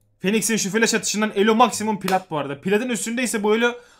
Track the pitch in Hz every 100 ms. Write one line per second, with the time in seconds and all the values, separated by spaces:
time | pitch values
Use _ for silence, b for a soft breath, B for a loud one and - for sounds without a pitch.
0 | _ _ 180 220 - 220 196 208 226 220
1 | - 202 214 202 214 220 247 - 214 208
2 | 190 190 - 156 139 135 190 208 254 233
3 | 226 233 247 226 208 214 240 240 B B